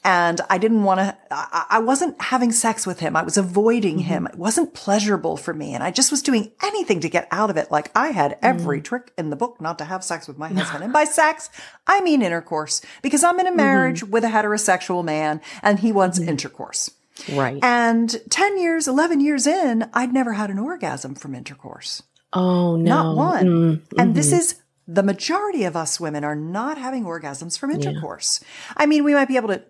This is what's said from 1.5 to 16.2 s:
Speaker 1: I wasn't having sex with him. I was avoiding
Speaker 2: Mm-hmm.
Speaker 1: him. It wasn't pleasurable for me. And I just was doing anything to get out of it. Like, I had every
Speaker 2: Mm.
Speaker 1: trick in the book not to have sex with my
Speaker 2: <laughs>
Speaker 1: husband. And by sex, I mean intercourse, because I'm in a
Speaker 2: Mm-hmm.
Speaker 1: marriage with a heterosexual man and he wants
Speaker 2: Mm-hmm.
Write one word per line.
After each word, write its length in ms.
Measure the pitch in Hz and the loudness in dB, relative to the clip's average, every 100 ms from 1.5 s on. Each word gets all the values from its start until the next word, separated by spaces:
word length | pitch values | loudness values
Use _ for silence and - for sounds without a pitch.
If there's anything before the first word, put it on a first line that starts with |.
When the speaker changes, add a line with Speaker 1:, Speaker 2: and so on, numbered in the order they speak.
| 170 - | -6 0
Speaker 1:
I 80 | 220 | 0
wasn't 420 | 226 269 349 - | 2 0 0 -4
having 300 | - 254 240 | -4 0 2
sex 340 | 226 233 214 190 | 2 -2 -2 -6
with 120 | 180 | -4
him. 140 | 160 160 | -2 -2
I 60 | |
was 120 | 165 202 | 0 -2
avoiding 600 | 185 185 220 226 196 160 | 0 2 2 2 0 0
Speaker 2:
Mm-hmm. 100 | 175 | -2
Speaker 1:
him. 200 | - 165 | -2 -4
It 80 | - | -4
wasn't 360 | 185 277 330 | -2 0 -2
pleasurable 640 | - - 208 208 190 165 156 | -4 0 0 2 0 -2 -6
for 180 | - | -8
me. 200 | 156 147 | -8 -8
And 100 | 131 | -6
I 80 | 165 | -4
just 200 | 175 262 | 0 0
was 100 | 277 | 0
doing 300 | - 233 208 _ | 0 0 0 _
anything 380 | 392 415 339 170 | -4 -4 -2 -2
to 80 | 143 | 0
get 180 | 170 - | -2 -2
out 180 | 175 214 | -2 0
of 80 | 160 | -2
it. 140 | - | 0
Like, 200 | 151 - 214 | -2 0 -2
I 140 | 294 | -2
had 280 | 214 143 - | 0 0 2
every 380 | 233 175 170 143 | 0 0 -2 -4
Speaker 2:
Mm. 40 | 147 | -6
Speaker 1:
trick 260 | 247 240 - | -10 -10 -10
in 140 | 156 | -8
the 40 | 147 | -4
book 240 | 240 240 | -6 -6
not 200 | 160 165 | -8 -8
to 60 | 156 | -8
have 180 | 185 | -8
sex 240 | 185 165 - | -8 -10 -10
with 80 | 143 | -14
my 100 | 160 | -4
Speaker 2:
<laughs> 60 | |
Speaker 1:
husband. 300 | 185 175 147 | -4 -4 -6
And 100 | 196 | 0
by 100 | 294 | 2
sex, 460 | 311 - 311 311 - - - - - | 2 4 2 2 -12 -18 -20 -8 2
I 120 | 392 | 2
mean 200 | 359 294 | 4 4
intercourse, 600 | 190 170 165 160 151 - - - | 2 -2 -4 -6 -4 -6 -8 -8
because 220 | 269 285 | -2 2
I'm 160 | 349 359 | 4 4
in 80 | 370 | 2
a 20 | |
Speaker 2:
Mm-hmm. 80 | 349 | 4
Speaker 1:
marriage 460 | 277 262 262 165 | 4 4 2 0
with 200 | 208 220 | -2 0
a 40 | 226 | 2
heterosexual 760 | 220 214 208 208 180 - 180 | 2 2 0 2 0 0 -2
man 380 | 170 151 156 156 - - | -2 -2 -2 -4 -8 0
and 180 | 208 196 | 2 4
he 120 | 220 | 4
wants 280 | 202 185 | 4 2
Speaker 2:
Mm-hmm. 100 | 180 | 2